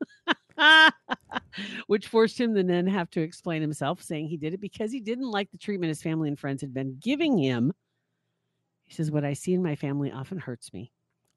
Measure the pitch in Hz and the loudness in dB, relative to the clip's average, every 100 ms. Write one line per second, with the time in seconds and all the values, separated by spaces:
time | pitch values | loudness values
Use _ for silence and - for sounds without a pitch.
0 | - - - - _ - 302 320 311 - | -14 -10 -4 -4 _ 4 8 10 8 6
1 | - - - - - - 208 - - 208 | -10 -10 -8 -12 -10 -12 -10 -10 -2 -2
2 | - 226 220 - 233 208 180 175 185 196 | 2 2 2 2 0 2 2 2 2 0
3 | 170 180 156 - 180 160 151 151 143 180 | -2 -2 -4 -4 -4 -2 -2 -2 -4 -4
4 | - 156 156 160 151 190 208 - 220 262 | -6 -8 -6 -6 -6 -6 -10 -8 -6 -6
5 | 208 247 262 202 202 185 - 196 165 151 | -6 -6 -4 -4 -4 -8 -6 -2 -2 -2
6 | 160 160 151 147 143 135 139 127 135 131 | -4 -2 -2 -4 -6 -6 -6 -6 -6 -6
7 | 233 285 330 208 135 120 131 - _ _ | -4 0 2 2 2 2 0 -2 _ _
8 | _ _ _ _ _ _ _ _ _ - | _ _ _ _ _ _ _ _ _ -6
9 | 151 147 143 143 180 185 175 147 143 143 | -2 0 -2 -4 -2 0 0 -2 -4 -2
10 | 139 131 131 185 131 120 - 90 120 _ | -4 -6 -10 -10 -10 -12 -14 -16 -16 _
11 | _ _ _ | _ _ _